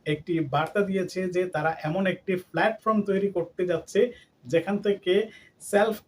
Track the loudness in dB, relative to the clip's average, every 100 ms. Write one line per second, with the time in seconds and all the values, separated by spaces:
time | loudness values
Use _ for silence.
0 | -4 -4 -2 -2 0 0 0 0 0 -2
1 | -2 -4 -2 0 0 0 -2 -2 -2 0
2 | 0 -2 -2 -4 -2 0 0 0 0 0
3 | 2 0 0 -2 -4 -2 -2 -2 0 2
4 | 2 0 -20 _ -2 0 0 0 0 0
5 | 2 0 0 -8 -20 _ 0 2 2 0